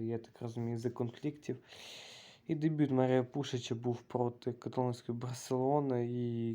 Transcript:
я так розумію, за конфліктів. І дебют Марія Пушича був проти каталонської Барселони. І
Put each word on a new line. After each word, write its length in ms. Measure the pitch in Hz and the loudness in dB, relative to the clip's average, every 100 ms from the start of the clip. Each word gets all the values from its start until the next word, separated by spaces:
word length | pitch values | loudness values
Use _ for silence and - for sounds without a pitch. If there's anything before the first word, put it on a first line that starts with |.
я 180 | 113 117 | -2 -4
так 240 | - - | -6 -10
розумію, 360 | 120 113 117 117 | -8 -4 -4 -2
за 120 | 120 | -2
конфліктів. 680 | - 120 - 151 147 - 127 - - - - - - - - - | -2 -4 -4 -6 -6 -6 -8 -10 -18 -16 -16 -16 -18 -20 -10 -4
І 80 | |
дебют 360 | 156 160 151 143 | 0 2 4 4
Марія 320 | 131 127 131 | 6 6 6
Пушича 520 | 127 143 135 123 - | 4 -2 -2 -2 -2
був 280 | 117 123 117 | -2 0 -2
проти 500 | - 120 120 120 131 | -2 0 0 -2 -6
каталонської 640 | 123 - 131 127 120 - 120 | -6 -4 0 0 -2 -6 -4
Барселони. 880 | 123 123 - 131 131 147 139 123 120 | -4 -6 -2 2 4 4 2 0 0
І 480 | 123 120 117 117 | 0 -2 0 -2